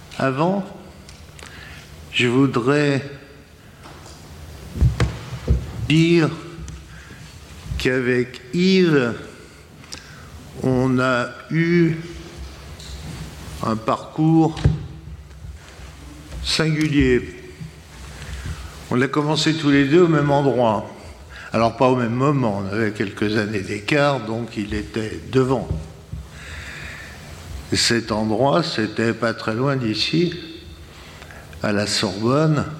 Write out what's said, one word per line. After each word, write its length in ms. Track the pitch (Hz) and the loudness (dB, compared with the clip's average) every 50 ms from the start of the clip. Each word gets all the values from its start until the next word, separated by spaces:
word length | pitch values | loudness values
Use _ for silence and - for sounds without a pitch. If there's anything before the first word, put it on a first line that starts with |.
| - - - | -20 -10 -4
avant, 480 | - 131 135 131 139 160 180 196 202 190 - - - - - - - - - - - - - - - - - - - - - - - - - - - - - | -2 0 0 2 2 2 2 2 0 -2 -6 -10 -16 -18 -20 -20 -20 -20 -20 -20 -20 -20 -20 -18 -18 -18 -18 -18 -18 -18 -18 -18 -18 -18 -18 -18 -18 -14 -6
je 140 | - - 123 | -2 0 2
voudrais 760 | 123 120 131 139 135 117 123 113 131 147 147 147 143 139 131 135 - - - - - - - - - - - - - - - - - - - - - - - - - - - - - - - - - - - - - - - - - - - - - - - - - - - - - - - - - | 4 4 4 4 4 4 2 2 4 4 4 4 2 2 0 -2 -6 -12 -16 -18 -20 -20 -20 -20 -20 -20 -20 -20 -20 -20 -20 -20 -20 -20 -20 -18 -20 -20 -20 -20 -20 -18 -18 -18 -18 -16 -16 -14 -6 0 2 2 4 4 2 0 0 -2 -6 -10 -10 -10 -4 0 2 2 2 0 -4 -8 -4 0 4
dire 400 | 151 160 165 170 170 170 151 147 - - - - - - - - - - - - - - - - - - - - - - - - - - - - - | 6 6 6 8 6 6 6 4 0 -4 -12 -14 -14 -14 -14 -12 -14 -14 -16 -18 -18 -18 -18 -18 -18 -18 -18 -18 -20 -20 -20 -20 -18 -14 -8 -6 -4
qu'avec 640 | - - 131 127 135 123 123 127 123 123 123 - - - - - | 0 0 2 2 2 2 2 2 2 2 -2 -4 -16 -10 -4 0
Yves, 580 | 175 180 190 190 185 180 165 151 139 123 117 101 - - - - - - - - - - - - - - - - - - - - - - - - - - - - - - | 4 4 6 6 6 6 6 6 4 4 2 0 -4 -8 -14 -16 -18 -20 -20 -20 -20 -20 -20 -20 -20 -20 -18 -16 -16 -16 -18 -20 -18 -18 -18 -18 -18 -18 -16 -8 -2 0
on 340 | 131 127 123 127 131 127 127 | 2 4 4 4 4 2 2
a 300 | 127 131 127 120 123 - - - - - | 4 4 2 2 0 -2 -6 -12 -8 -2
eu 460 | 151 160 165 170 175 175 165 160 160 - - - - - - - - - - - - - - - - - - - - - - - - - - - - - - - - - - | 0 0 2 4 4 6 4 4 2 -2 -6 -10 -12 -14 -14 -14 -14 -14 -14 -14 -14 -16 -16 -16 -16 -14 -14 -12 -12 -12 -12 -12 -10 -10 -12 -12 -14 -14 -14 -12 -10 -4 -2
un 120 | 113 110 | -2 -2
parcours 840 | 110 - - 110 - - - - - 156 160 160 160 160 160 160 - - - - - - - - - - - - - - - - - - - - - - - - - - - - - - - - - - - - - - | -2 -2 -2 -2 -2 -4 -6 -2 2 4 6 6 6 6 4 2 2 2 2 2 0 -6 -10 -14 -16 -16 -16 -16 -16 -16 -18 -18 -16 -16 -16 -16 -16 -18 -20 -20 -18 -18 -18 -18 -18 -18 -18 -18 -18 -16 -12 -10 -8 -4
singulier. 960 | - - - 160 160 156 156 156 151 143 143 135 127 123 120 - - - - - - - - - - - - - - - - - - - - - - - - - - - - - - - - - - | -2 0 0 2 2 2 2 0 2 4 4 4 6 4 2 2 -2 -14 -16 -18 -18 -16 -14 -16 -16 -16 -18 -20 -20 -18 -18 -16 -16 -14 -14 -12 -12 -10 -10 -8 -8 -10 -10 -12 -14 -14 -12 -6 -2
On 100 | 113 123 | 2 2
a 80 | 131 | 2
commencé 460 | 135 - 151 147 151 156 151 - 160 151 | 2 2 0 0 2 2 2 2 2 2
tous 160 | 160 139 143 | 2 4 4
les 160 | 139 139 139 | 6 6 6
deux 160 | 135 151 180 | 6 8 8
au 60 | 180 | 8
même 240 | 165 160 147 143 147 | 8 6 4 4 4
endroit. 580 | 143 139 143 135 117 123 120 110 104 104 - - - - - - - - - - - - - - - | 4 4 4 4 4 4 4 4 4 2 -2 -6 -12 -16 -16 -18 -18 -18 -18 -18 -16 -16 -8 -2 2
Alors, 240 | 110 113 113 110 | 2 2 2 4
pas 100 | - 135 | 4 4
au 80 | 127 127 | 4 4
même 200 | 123 120 110 117 | 4 2 0 0
moment, 480 | 123 131 147 147 135 127 110 101 101 98 | 2 2 4 4 4 2 2 0 -2 -2
on 80 | 95 98 | -2 0
avait 180 | 110 113 104 | 0 0 0
quelques 460 | 104 - 113 98 - - 107 104 107 | 0 -2 -4 -4 -2 -2 0 0 2
années 240 | 117 104 101 110 101 | 2 0 0 -2 -4
d'écart, 640 | 92 90 104 104 - - 151 143 143 143 139 127 110 | -4 -4 -6 -4 -2 2 2 4 4 4 2 0 -2
donc 320 | 107 113 113 117 113 - | -4 -4 -6 -6 -6 -4
il 160 | 113 101 - 107 | -6 -4 -4 -4
était 460 | 104 101 - - 113 110 104 85 78 80 - | -6 -4 -4 -4 -4 -4 -6 -8 -10 -6 0
devant. 380 | - 131 131 127 135 117 90 - 82 78 - - - - - - - - - - - - - - - - - - - - - - - - - - - - - - - - - - - - - - | 2 2 4 4 2 0 0 -2 -4 -6 -6 -10 -16 -18 -18 -14 -14 -14 -12 -14 -16 -16 -14 -14 -14 -12 -12 -12 -14 -12 -12 -14 -14 -14 -14 -16 -16 -16 -16 -16 -16 -14 -14 -12 -12 -12 -8 -4
Et 40 | - | -2
cet 360 | 95 - - 117 117 - - | 0 2 2 2 0 0 -2
endroit, 520 | 110 107 110 107 107 107 131 139 160 175 160 | -2 0 0 0 2 2 4 4 4 2 0
c'était 500 | 160 - - 110 104 107 - 113 117 110 | 0 -2 -2 -2 -2 0 0 0 0 0
pas 200 | 113 120 113 110 | 0 0 -2 -2
très 200 | - - 110 107 | -2 -4 -4 -2
loin 220 | 117 131 143 139 | 0 0 0 0
d'ici, 580 | 131 120 110 107 - - - - 165 175 165 - - - - - - - - - - - - - - - - - - - - - - - - - - | 0 0 -2 0 -2 -2 0 2 2 2 2 -2 -6 -12 -14 -16 -16 -16 -18 -18 -18 -18 -20 -20 -20 -20 -18 -18 -18 -18 -18 -18 -18 -18 -16 -10 -6
à 100 | - 107 | -4 -2
la 140 | 101 104 104 | 0 0 0
Sorbonne 800 | 101 - - - 98 90 98 113 120 131 147 160 156 151 135 92 - - | 0 0 0 -2 -2 -2 0 2 2 4 4 4 4 4 2 0 -2 -6